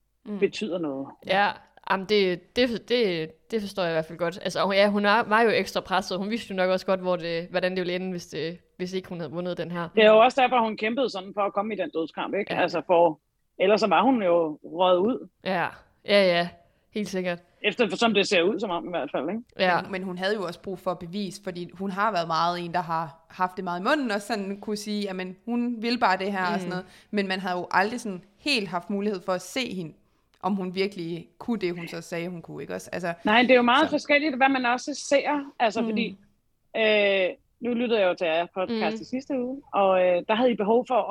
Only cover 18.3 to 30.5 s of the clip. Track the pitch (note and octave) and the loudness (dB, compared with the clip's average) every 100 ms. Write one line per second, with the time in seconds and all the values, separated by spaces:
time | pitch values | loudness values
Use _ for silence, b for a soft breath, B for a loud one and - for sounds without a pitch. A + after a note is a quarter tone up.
18.3 | F#3+ E3+ A#3+ G#3+ E3+ E3 E3+ D3 E3+ C#3 | 4 2 0 -2 -4 -4 -6 -4 -4 -4
19.3 | A3 - - F#3 E3+ - F#3+ F#3+ F3+ F#3+ | -6 -10 -2 0 0 -2 -8 -8 -4 -2
20.3 | G#3+ F3 E3+ - F3+ - F3 F3 F#3+ G3 | -2 -4 -8 -12 -8 -6 -6 -8 -8 -8
21.3 | - - F3 F3 - G3 F#3+ G#3+ F#3+ E3 | -8 -10 -10 -12 -8 -8 -2 -2 0 0
22.3 | D#3+ E3+ F3 F3 F3 E3+ E3 E3 - _ | 0 0 -2 -4 -4 -2 -4 -6 -12 _
23.3 | - F3+ F#3 F#3 F3 G#3+ D4+ B3+ G3+ G3+ | -4 -4 -4 -6 -4 0 0 0 -4 -4
24.3 | A3 G3 G3+ G3+ G#3 G#3+ G#3 G3 F#3 F#3 | -6 -4 -8 -6 -8 -4 -6 -4 -6 -8
25.3 | F3+ - A#3+ A#3+ A#3 A#3 B3 A3+ F#3 G3 | -10 -6 -4 -2 -4 -2 0 2 2 -2
26.3 | G3+ - G3 F3+ F#3 F#3 b b G3+ G3 | -2 -2 -2 -4 -8 -10 b b -4 -2
27.3 | F#3+ F#3 F3+ F3 - G3+ A#3+ A#3+ F#3 - | -4 -4 -4 0 2 2 -2 -8 -10 -12
28.3 | _ D4+ C4+ G3 F3 - G3+ G#3 F#3+ F#3 | _ -2 0 0 -6 -4 -4 -2 -4 -4
29.3 | F3+ F3+ C4+ B3 F#3 D#3+ - _ _ _ | -4 -4 -6 -6 -6 -10 -14 _ _ _
30.3 | _ - | _ -4